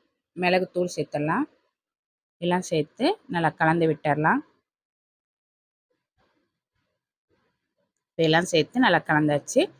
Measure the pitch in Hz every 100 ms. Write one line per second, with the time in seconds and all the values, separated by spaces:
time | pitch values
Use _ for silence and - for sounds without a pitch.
0 | _ _ _ - 180 180 185 180 180 -
1 | 147 147 151 190 311 _ _ _ _ _
2 | _ _ _ _ 175 180 180 160 147 -
3 | 277 440 - 175 160 - 160 170 160 151
4 | 156 147 156 254 - _ _ _ _ _
5 | _ _ _ _ _ _ _ _ _ _
6 | _ _ _ _ _ _ _ _ _ _
7 | _ _ _ _ _ _ _ _ _ _
8 | _ - 160 160 180 165 147 247 247 165
9 | - 151 151 147 - 262 359